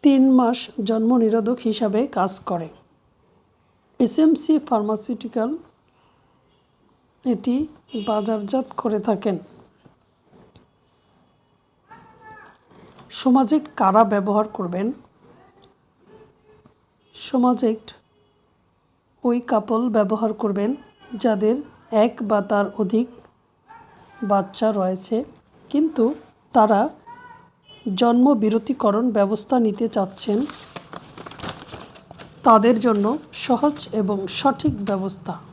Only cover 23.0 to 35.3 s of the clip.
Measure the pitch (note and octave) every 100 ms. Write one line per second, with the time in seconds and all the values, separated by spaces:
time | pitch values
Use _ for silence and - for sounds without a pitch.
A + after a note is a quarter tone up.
23 | B3 - - _ _ _ _ - - -
24 | - - G#3 G3+ F#3+ - A3 G#3 F#3 F#3+
25 | - A3+ D4 - _ _ - C#4 D#4 D4
26 | A3+ D4+ - _ _ C4 G#3+ G#3 C#4 -
27 | - - - - - _ _ - A#3+ F#3+
28 | A#3+ A#3+ C4 B3+ G#3+ A3 A3 C4 A3 G3+
29 | B3 G#3+ G3 G#3+ - B3+ A3 G#3 A3+ A3+
30 | F#3+ - - G#3 D4 - - - - -
31 | - - - - - - - - - -
32 | - - - - C4 A3 A3+ A3+ A#3+ G#3+
33 | G3+ D4 - - - B3 D4 D4 - G#3+
34 | G3 G3+ G3 - C4+ C4+ D4+ A#3 G3+ G3
35 | F#3+ G3 -